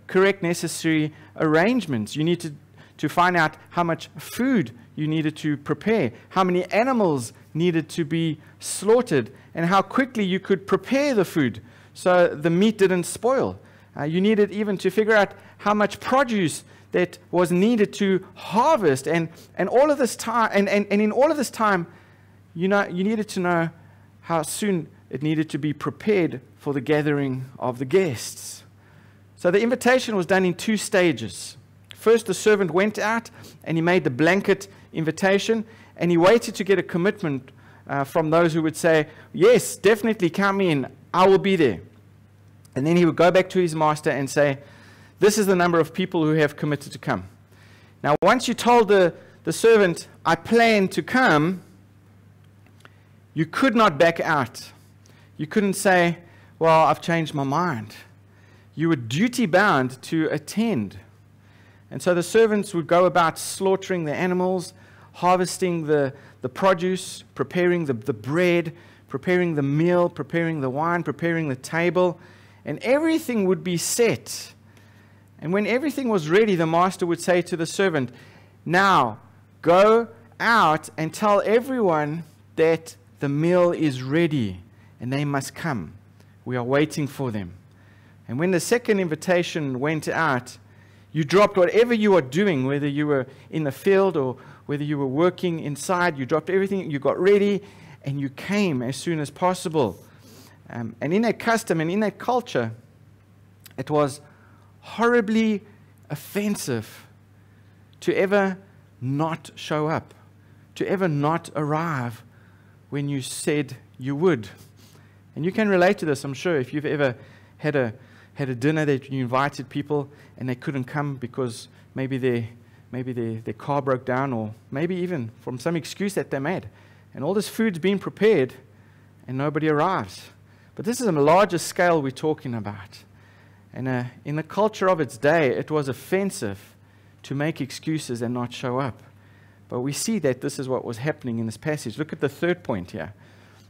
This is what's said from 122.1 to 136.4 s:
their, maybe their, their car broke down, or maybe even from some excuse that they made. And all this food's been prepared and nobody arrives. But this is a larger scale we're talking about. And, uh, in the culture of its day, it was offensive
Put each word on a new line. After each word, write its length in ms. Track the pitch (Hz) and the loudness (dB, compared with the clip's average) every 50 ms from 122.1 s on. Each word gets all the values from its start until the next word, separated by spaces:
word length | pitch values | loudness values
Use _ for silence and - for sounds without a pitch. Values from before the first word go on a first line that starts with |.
| 135 | -4
their, 300 | 123 131 127 120 117 117 113 - - - - - - - - | -2 -2 -2 -2 -2 -4 -8 -12 -18 -20 -20 -20 -20 -18 -12
maybe 220 | 123 127 127 131 120 | -10 -10 -8 -8 -6
their, 220 | 123 113 113 113 110 | -6 -6 -6 -6 -8
their 120 | 113 - - | -10 -10 -12
car 260 | - - 147 143 143 | -10 -6 -4 -4 -2
broke 260 | 131 135 131 123 - | 0 0 -2 -2 -2
down, 280 | 127 123 131 139 139 123 | -2 -2 -2 -2 -2 -4
or 220 | 113 110 107 110 - _ - | -6 -6 -8 -10 -14 _ -12
maybe 240 | 135 139 170 175 185 | -8 -6 -4 -4 -4
even 340 | 175 180 175 180 139 117 113 - - | -4 -6 -4 -6 -6 -8 -8 -12 -14
from 180 | - - 127 123 | -12 -12 -10 -6
some 160 | - 170 175 | -4 -4 -4
excuse 400 | 160 - - - - 196 202 - | -4 -6 -8 -8 -6 -6 -4 -2
that 160 | 160 131 - | -4 -4 -4
they 80 | 151 135 | -6 -6
made. 280 | 135 160 190 131 - - - - - - - - - _ - | -4 -4 -4 -6 -8 -12 -18 -20 -20 -20 -20 -20 -20 _ -12
And 100 | 113 131 | -6 -6
all 120 | 160 196 | -4 -2
this 120 | 214 - | -2 -4
food's 300 | - - - 226 226 175 | -4 -4 -2 -2 -2 -2
been 220 | 156 160 190 202 190 | -2 -2 -2 -2 -2
prepared 560 | - 156 - - 196 220 208 147 127 123 - - - - _ - - - - - - - _ - - | -4 -8 -4 0 2 4 4 4 2 0 -4 -10 -20 -20 _ -20 -20 -20 -20 -20 -20 -20 _ -18 -14
and 100 | - 131 | -10 -6
nobody 320 | 131 139 151 143 156 156 156 | -4 -4 -2 -2 -2 0 0
arrives. 640 | 151 147 160 185 185 147 104 92 - - - - - - - - _ _ _ - _ | 2 2 2 0 0 -2 -4 -8 -12 -18 -20 -20 -20 -20 -20 -20 _ _ _ -18 _
But 100 | - 131 | -8 -6
this 160 | 208 247 - | -6 -4 -2
is 60 | 254 | -2
a 60 | 208 | 0
larger 480 | 160 143 143 151 170 190 208 180 180 156 | 2 4 4 6 6 6 4 4 0 -4
scale 420 | - - - - 180 175 165 156 | -6 -4 -2 0 2 2 2 2
we're 80 | 135 135 | 0 -4
talking 460 | 131 - - 156 151 - - 131 120 | -6 -4 -4 -4 -4 -4 -6 -8 -8
about. 480 | 113 101 104 101 98 95 - - - - - - - - - - - - - _ _ _ _ | -6 -8 -8 -10 -12 -14 -20 -20 -20 -20 -20 -20 -20 -20 -20 -20 -20 -20 -20 _ _ _ _
And, 160 | - 120 127 | -12 -8 -6
uh, 180 | 131 127 123 123 120 - - - | -4 -4 -4 -6 -8 -12 -14 -10
in 100 | 143 147 | -8 -8
the 60 | 156 | -8
culture 480 | 156 - - 196 214 214 214 - 196 190 | -8 -6 -2 -2 -2 -2 0 0 0 0
of 100 | 185 160 | 2 0
its 160 | 147 123 - | -2 -4 -4
day, 340 | 113 - 143 165 170 147 123 | -2 0 2 2 4 2 2
it 200 | 101 113 139 - | 0 -2 -4 -4
was 180 | 151 151 139 | -4 -4 -4
offensive 840 | 135 127 - - - 185 190 202 190 - - | -4 -8 -10 -6 -4 -2 -2 -2 -4 -6 -6